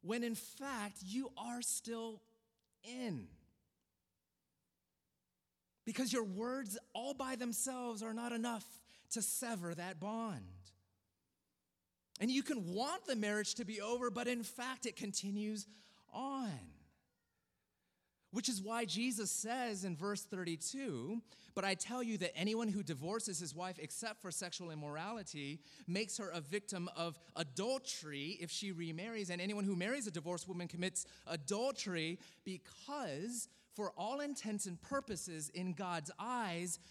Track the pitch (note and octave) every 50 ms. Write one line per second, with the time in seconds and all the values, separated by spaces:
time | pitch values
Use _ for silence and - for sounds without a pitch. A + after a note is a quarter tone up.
0 | - E3 A3 A#3+ A#3 A#3+ A3+ - - - - - C4+ C#4 C4+ A#3 G#3 G#3 G3+ -
1 | F#3+ F#3 G3 B3 C4+ C4+ C4 - G#3 A#3+ A#3+ B3 A#3+ - - - - A3+ A#3 A3+
2 | A3+ A3+ A3 G3+ _ _ _ _ _ _ _ _ _ _ _ _ _ G#3+ B3 B3+
3 | B3+ A#3 F3+ B2+ F#2+ E2 - - - - _ _ _ _ _ _ _ _ _ _
4 | _ _ _ _ _ _ _ _ _ _ _ _ _ _ _ _ _ _ _ _
5 | _ _ _ _ _ _ _ _ _ _ _ _ _ _ _ _ _ - A3 -
6 | C4 A#3+ G3 C4 A3+ G3+ F#3 G3 A3+ A#3+ B3+ C4+ C4+ G3+ F#3+ A#3 - - _ F#3+
7 | A#3 C4+ C#4+ C4 C4+ C4 C4 A3+ B3 A#3+ A3+ - - C4 C4 B3+ B3 A#3+ A3+ G#3
8 | A3 A3+ A3 A3+ A#3 A#3+ A#3 A#3 A3+ A#3+ A#3 A3 - - - - - - - -
9 | - - - A#3 G#3+ - - - - A#3 A#3 F#3+ F3 E3+ E3 D#3 F3 F#3 F#3 D#3+
10 | D#3+ G3+ A3 A3+ A3+ A3+ F#3+ B2+ F#2+ F2+ F#2 F2+ F#2+ - - _ _ _ _ _
11 | _ _ _ _ _ _ _ _ _ _ _ _ _ _ _ _ _ _ _ _
12 | _ _ _ - G3 A#3 C4 C4+ C#4 - D#4 B3 F#3+ E3 F3+ G3 A#3+ C#4+ E4+ F#4
13 | - - C4 A3+ G#3 G#3 G#3 G#3 G#3 - - - A#3+ F3+ A3 G#3 G3+ G#3+ A#3+ B3
14 | B3 A#3+ G3+ A#3+ A#3+ A#3+ B3 A#3+ A3+ F#3+ - - A#3+ B3+ C4 B3 - A#3+ - -
15 | B3 G#3 G3 - - G3+ G3 G#3 G#3+ G#3+ G#3+ G#3 G3 - - - - - - -
16 | - _ - - B3+ C4+ C#4 C4+ B3+ G#3+ E3 B2 F2+ D#2+ D2 D2 - - _ _
17 | _ _ _ _ _ _ _ _ _ _ _ _ _ _ _ _ _ _ _ _
18 | _ _ _ _ _ _ - G#3+ B3 - B3 G3 F#3+ G#3 A3+ A#3 A#3 G3 D#3 G3+
19 | A#3 B3+ B3 G3+ A3 F#3+ - - - A3 A#3 C4 B3 A#3+ G#3+ F#3+ F#3 G3 F3 D3
20 | E3 G3+ G#3 G3 - - - F#3 F#3 E3+ E3 D#3+ - - - C4+ C#4 B3 D#3+ A#2+
21 | A#2 D3 G#3+ A#3 A3+ - - - - - - - F#3 G3 F#3+ F#3 - - A#3 B3+
22 | B3 A3+ A3 G3 F#3 E3+ - - F3 G#3 A3 A3 A#3 A3 G3 G#3 G3 C#3 D#3+ C3
23 | C#3 E3 G3+ A3+ G#3+ - F#3 D3 F3+ D#3 C3 D#3+ F3+ F#3 F#3 E3+ D3+ D3+ - -
24 | A3+ A3+ G#3 - - F#3+ D#3+ - G3 F3+ - - F#3 E3+ D#3 D3+ D3 D3 D3 D3+
25 | E3+ G3 A#3 A#3 G3 - - D3 C#3+ C#3 C#3+ D#3+ - - - - - - E3+ F#3+
26 | A3 G#3 - - G#3 F#3+ D#3+ F3 D#3 C#3 E3+ G#3 G3+ - G3+ F#3 F3 F3+ - D#3
27 | E3 E3+ D#3 - - - - - E3+ D3 B2+ D3 F#3+ A#3 C4 C4+ C4 - - -
28 | - D#3 D3 C#3+ C#3 D#3 G#3 - E3+ D#3+ - - G#3 G3 F#3 E3 E3+ E3 D#3+ D#3+
29 | F#3 A3+ A#3 A3 G3+ F3 F3+ F3 F3+ G3 G#3 G#3 G3+ G3 G3+ F3 F3 G#3 B3+ C#4+
30 | B3 G#3 E3 F3 D3 E3 F3+ E3+ - F#3 F#3+ F3 F3 E3 - E3+ F3+ F#3+ F#3 -
31 | - - - - - - D#3+ E3 C#3+ C3 G3+ G3+ A#3 C4+ C#4 - - G#3 F3+ E3
32 | D#3 D#3+ E3+ G3 - - - - _ - F#3 E3+ - - - - - - C#4+ D4
33 | C4 F#3 C#3 C#3 F3 A#3 A#3+ A#3+ - - - - - _ - - G#3+ F#3+ - -
34 | F3 G#3+ B3+ C#4 D4 C#4+ C#4+ - - G#3+ G#3+ G3+ - G3 F3 E3 - - C#4 C#4
35 | - - G#3+ E3+ - - E3+ D#3 D3+ D3 - F3+ F#3 F#3 F3+ C#3+ G3 F3+ F3 E3
36 | D3+ - - - F#3 A3+ B3+ B3 A3+ G3 E3+ E3+ F3 F3+ E3+ - - -